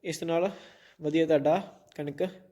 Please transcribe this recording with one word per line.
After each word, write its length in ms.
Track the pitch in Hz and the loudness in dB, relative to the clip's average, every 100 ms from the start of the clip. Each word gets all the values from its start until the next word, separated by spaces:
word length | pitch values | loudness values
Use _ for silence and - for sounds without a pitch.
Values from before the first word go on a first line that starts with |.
ਇਸ 180 | 185 156 | -8 -8
ਨਾਲ 280 | - 165 190 190 - - - _ | -2 0 0 -4 -20 -20 -20 _
ਵਧੀਆ 260 | 156 160 160 | -2 0 4
ਤੁਹਾਡਾ 300 | 156 143 175 196 - _ | 4 4 2 -2 -18 _
ਕਣਕ 280 | - 147 143 185 - - | -10 -10 -4 -6 -6 -20